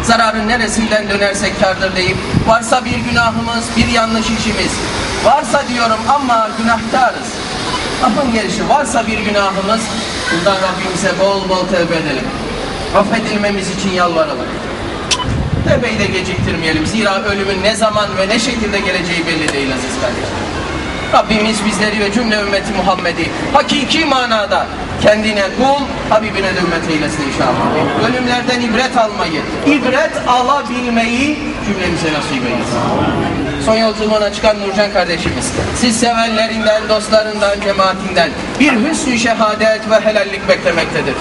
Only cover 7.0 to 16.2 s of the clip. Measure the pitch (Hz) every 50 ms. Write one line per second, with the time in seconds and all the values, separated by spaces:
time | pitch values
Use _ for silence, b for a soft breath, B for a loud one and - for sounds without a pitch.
7 | 254 - - - - - - - - - - - - - - - - - - -
8 | - - 214 294 285 254 226 220 202 185 - - 185 - 233 294 285 - - 269
9 | 220 220 220 208 202 202 208 208 196 190 190 196 190 196 226 226 - - - -
10 | - - - - - - 170 170 175 202 196 190 190 190 180 - 208 190 185 170
11 | 202 190 175 180 190 196 196 196 185 185 185 185 180 175 202 175 170 165 170 160
12 | 151 151 143 127 113 - - - - - - - - - - - - - - 190
13 | 202 202 190 226 226 - 214 208 202 208 202 196 185 - 180 185 - 196 185 185
14 | 175 175 170 160 160 151 135 123 120 - - - - - - - - - - -
15 | - - 453 494 - - - - - - - - - - 302 254 233 233 220 202
16 | 202 190 190 185